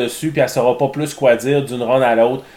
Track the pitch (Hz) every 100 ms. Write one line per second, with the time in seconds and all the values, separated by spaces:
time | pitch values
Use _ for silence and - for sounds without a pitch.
0 | 120 - 156 147 123 135 123 123 139 147
1 | 147 - 135 117 120 143 135 123 117 131
2 | 127 113 120 131 -